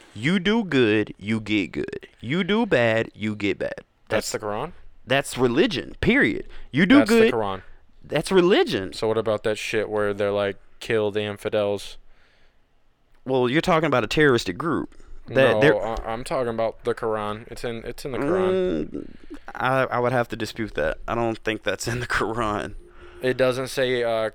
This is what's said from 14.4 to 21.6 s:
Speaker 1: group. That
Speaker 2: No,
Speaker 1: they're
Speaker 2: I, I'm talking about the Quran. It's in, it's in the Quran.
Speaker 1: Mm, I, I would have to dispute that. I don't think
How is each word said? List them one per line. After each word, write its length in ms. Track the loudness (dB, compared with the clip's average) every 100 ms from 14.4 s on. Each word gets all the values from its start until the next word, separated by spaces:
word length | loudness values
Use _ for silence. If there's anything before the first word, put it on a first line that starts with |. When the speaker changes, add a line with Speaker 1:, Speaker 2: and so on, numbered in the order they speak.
| 0 -6
Speaker 1:
group. 380 | -4 -4 -4 -10 -18 -16 -2
That 260 | 4 4
Speaker 2:
No, 80 | 6
Speaker 1:
they're 240 | 4 4 0
Speaker 2:
I, 100 | -4 -4
I'm 120 | -6
talking 260 | -4 -2 -2
about 340 | 0 -2 -2
the 120 | -4 -2
Quran. 520 | -2 -2 -4 -6 -10
It's 120 | -10
in, 200 | -8 -8 -10
it's 180 | -10 -8
in 60 |
the 60 | -4
Quran. 720 | 0 0 0 0 -2 -4 -6
Speaker 1:
Mm, 180 | -10 -12 -16 -16 -16 -14
I, 300 | -4 0 0
I 160 | 0 0
would 120 | 0
have 160 | 0 -2
to 60 | -4
dispute 380 | -8 -6 -6 -2
that. 220 | -2 -2 -4
I 60 | -2
don't 220 | -2 -2
think 260 | -4 -4